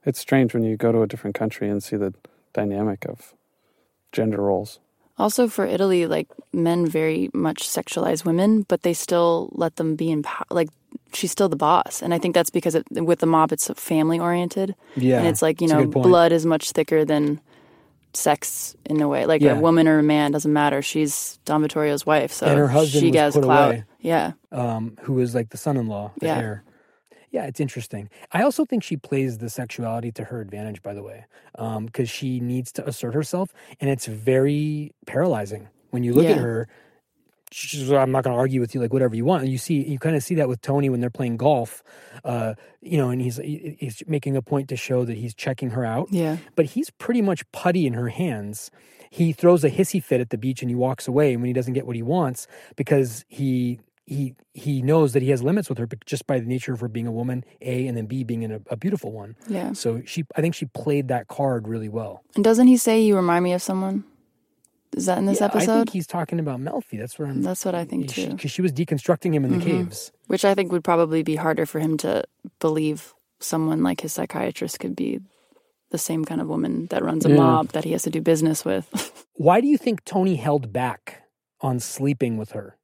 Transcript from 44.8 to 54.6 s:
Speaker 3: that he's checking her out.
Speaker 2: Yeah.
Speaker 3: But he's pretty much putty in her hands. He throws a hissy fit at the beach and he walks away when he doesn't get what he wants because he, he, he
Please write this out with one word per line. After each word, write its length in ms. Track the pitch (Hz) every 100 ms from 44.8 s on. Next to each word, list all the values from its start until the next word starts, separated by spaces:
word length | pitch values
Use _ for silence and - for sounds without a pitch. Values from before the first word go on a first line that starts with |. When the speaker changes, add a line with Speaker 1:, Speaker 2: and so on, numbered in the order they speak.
| - 127 120
Speaker 3:
that 120 | 110
he's 160 | 120
checking 380 | - - 131 127
her 120 | 120
out. 240 | 117 117 180
Speaker 2:
Yeah. 260 | 190 160 160 - -
Speaker 3:
But 100 | 151
he's 220 | 240 320
pretty 300 | _ - 240
much 280 | 202 170 -
putty 340 | - 180 180 139
in 60 |
her 160 | 117 120
hands. 600 | - 180 110 101 113 - _ _ _ -
He 220 | - 165
throws 300 | - 175 175
a 60 | 143
hissy 300 | - 190 190
fit 200 | - 127
at 80 | 120
the 80 | 113
beach 240 | 127 127
and 80 | 127
he 60 | 120
walks 320 | 127 131 -
away 280 | 127 147 120
when 100 | 123
he 80 |
doesn't 200 | 123 123
get 140 | 127 123
what 80 | 117
he 80 |
wants 440 | 117 175 143 127 - - - -
because 500 | 139 143 127 110 -
he, 520 | - 135 127 123 120 _ _ _
he, 300 | 143 131 - _
he 280 | 143